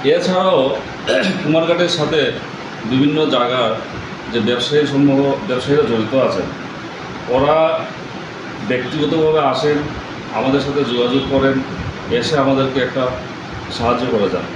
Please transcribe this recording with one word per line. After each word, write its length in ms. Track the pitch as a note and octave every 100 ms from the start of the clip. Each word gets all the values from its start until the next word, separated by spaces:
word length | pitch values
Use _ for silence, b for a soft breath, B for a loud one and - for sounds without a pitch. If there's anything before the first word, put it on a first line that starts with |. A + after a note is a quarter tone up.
এছাড়াও 580 | C3+ E3+ F3+ F#3 F#3 E3 B2+ - - - -
<clears throat> 340 | C4+ G3 -
কুমারঘাটের 480 | D3 D#3+ E3 F3 F3
সাথে 300 | - D3 D#3 B2+ - - - - - G#2+
বিভিন্ন 320 | C3 D3 D3+ D3+
জায়গার 420 | B2+ A#2+ B2+ A2+ A2 - - - - -
যে 100 | A#2+
ব্যবসায়ী 460 | A2 B2 - D3 C#3+
সমূহ, 320 | C3+ C#3+ C3+ C#3 C3 A2
ব্যবসায়ীরা 360 | B2+ B2+ D3
জড়িত 300 | C3 A2+ G#2+ C3
আছেন, 320 | A#2+ F#2+ - - - - - - - - -
ওরা 260 | B2 C#3+ D#3+ D#3+ D#3+ - - - - - - - - -
ব্যক্তিগতভাবে 720 | - - D#3 D3 D#3+ D#3 D#3
আসেন, 380 | C#3 C3 D3 D3 D3 - - - - A2
আমাদের 260 | C3 C#3
সাথে 200 | C#3 C#3+
যোগাযোগ 400 | B2 A#2+ B2 C3+ -
করেন, 240 | C3+ C3+ C3 - - - - -
এসে 240 | A#2 A#2 D3+
আমাদেরকে 420 | C3+ C3+ C3+ C3
একটা 220 | B2 C3+ B2+ B2+ - - - - -
সাহায্য 320 | - A#2 A#2+ B2+
করে 160 | A2+ G2
যান। 160 | F2+ -